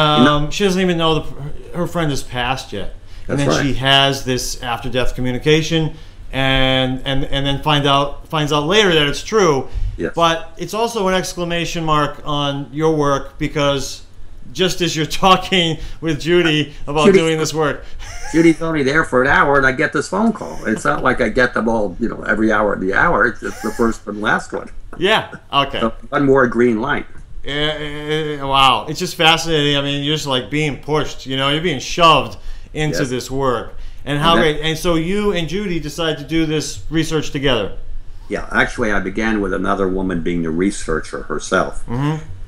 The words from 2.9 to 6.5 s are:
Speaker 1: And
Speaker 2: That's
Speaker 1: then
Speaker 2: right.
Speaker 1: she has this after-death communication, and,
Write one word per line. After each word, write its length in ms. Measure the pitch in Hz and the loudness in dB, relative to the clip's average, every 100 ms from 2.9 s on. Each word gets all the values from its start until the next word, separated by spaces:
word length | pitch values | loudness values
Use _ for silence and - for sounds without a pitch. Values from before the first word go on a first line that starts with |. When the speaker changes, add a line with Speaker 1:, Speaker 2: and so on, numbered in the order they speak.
| - - - - | -8 -12 -10 -4
Speaker 1:
And 100 | 139 | 0
Speaker 2:
That's 40 | |
Speaker 1:
then 80 | 143 | 2
Speaker 2:
right. 160 | 151 143 | 2 2
Speaker 1:
she 60 | 113 | 2
has 480 | 135 135 139 135 123 | 4 4 4 0 -2
this 380 | 123 - - | -2 -2 -6
after-death 500 | 123 117 - 123 117 | -6 -4 -2 2 2
communication, 840 | - 127 123 151 156 156 165 156 - - - - | 2 -2 0 2 2 2 0 -2 -6 -16 -16 -8
and, 680 | 127 135 | -2 2